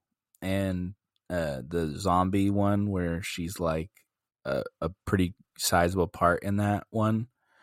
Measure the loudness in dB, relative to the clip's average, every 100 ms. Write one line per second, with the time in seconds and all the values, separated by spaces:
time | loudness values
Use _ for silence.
0 | _ _ _ _ -4 -2 0 -2 -6 -10
1 | _ _ -6 -2 -2 -4 -4 -2 -2 -2
2 | 2 4 4 2 2 2 2 2 0 0
3 | -2 -2 -6 -6 -6 -4 -2 -2 -4 _
4 | _ _ _ _ -6 -4 -6 -6 -6 -6
5 | 0 2 2 -2 _ -8 0 2 4 2
6 | -2 2 2 2 0 0 0 0 -2 -2
7 | 0 0 -4 _ _ _